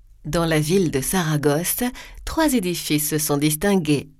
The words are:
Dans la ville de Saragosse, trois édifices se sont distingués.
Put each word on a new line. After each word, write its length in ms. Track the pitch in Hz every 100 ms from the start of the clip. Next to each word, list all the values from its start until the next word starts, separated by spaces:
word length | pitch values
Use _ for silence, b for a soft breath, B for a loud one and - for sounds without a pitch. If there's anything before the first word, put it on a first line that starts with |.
| - - -
Dans 180 | 170
la 160 | 165 156
ville 300 | 151 196 156
de 100 | 135
Saragosse, 840 | 127 190 156 147 147 147 - - 247 B B B -
trois 260 | - 311
édifices 560 | 247 180 160 - 151 151
se 80 | 156
sont 220 | 151 143
distingués. 720 | 151 151 202 190 151 143 -